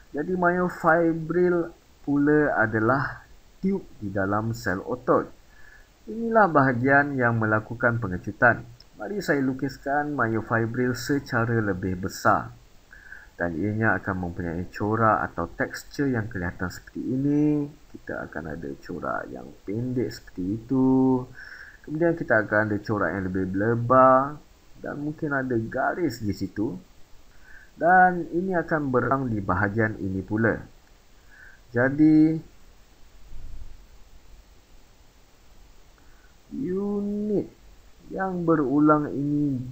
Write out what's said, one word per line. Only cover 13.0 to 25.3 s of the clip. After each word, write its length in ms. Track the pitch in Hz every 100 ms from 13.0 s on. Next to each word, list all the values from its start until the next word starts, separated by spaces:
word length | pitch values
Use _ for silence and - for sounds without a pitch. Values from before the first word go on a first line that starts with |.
| - - - -
Dan 200 | 87 80
ianya 400 | 104 107 110 95
akan 320 | - 92 87
mempunyai 400 | 92 85 85 90
corak 560 | - 104 110 113 98 67
atau 180 | - 85 -
tekstur 520 | 165 - - - 139
yang 200 | 117 104
kelihatan 400 | 95 87 - 87
seperti 320 | - - -
ini. 640 | - 127 143 147 151 147 143 - -
Kita 400 | - - - -
akan 240 | 78 80
ada 160 | 76 73 69
corak 560 | - - 67 50 50
yang 160 | 64 65 - 92
pendek 480 | 107 127 127 110
seperti 480 | - - - 90 113
itu. 640 | - 131 131 131 131 127 127 - - - - -
Kemudian 320 | - 151 170
kita 320 | 165 - 110 107
akan 240 | 107 107
ada 80 | 104
corak 320 | 107 104 85
yang 140 | 95 92
lebih 200 | 95 92 95
lebar 800 | 110 117 120 131 131 131 139 151 - - - -
dan 240 | - 139
mungkin 320 | 147 156 151